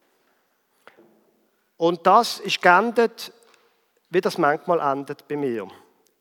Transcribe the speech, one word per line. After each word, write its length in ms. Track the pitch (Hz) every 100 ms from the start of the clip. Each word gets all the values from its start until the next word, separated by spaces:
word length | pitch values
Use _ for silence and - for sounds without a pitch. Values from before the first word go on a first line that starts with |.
| _ _ _ _ _ _ _ _ _ - _ _ _ _ _ _ _ -
Und 300 | 170 175 190
das 320 | 214 226 -
ist 240 | 190 -
geendet, 680 | 180 180 233 240 226 - - - _ _ _ _ _ _ _
wie 120 | -
das 180 | 196 -
manchmal 400 | 147 156 - 170
endet 480 | 147 139 139 143 -
bei 100 | 147
mir, 300 | 143 113 92 - _ _ _ _